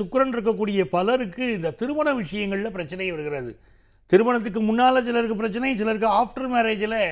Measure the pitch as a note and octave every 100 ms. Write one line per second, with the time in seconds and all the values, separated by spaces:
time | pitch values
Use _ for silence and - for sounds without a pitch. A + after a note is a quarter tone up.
0 | F#3+ C4 C4+ A#3+ A3 G3 G#3 G3+ F3+ F3
1 | G3 C4 A3 E3+ B3+ G#3 E3 B2 B3+ D4
2 | D4+ C4 E3 G#3 G3+ G3 G#3+ F#3+ D3+ F#3
3 | F#3 D#3+ D3 C#3+ A#2+ - _ - _ _
4 | - F#3 A#3 A#3+ G#3+ G3+ G#3+ A3+ B3+ C4
5 | A#3+ A#3 A#3 G#3 A3 G#3+ C4 A3+ A3 A3
6 | A3 G3+ A#3+ - C4 B3 A3+ G#3+ G#3+ A3+
7 | F3+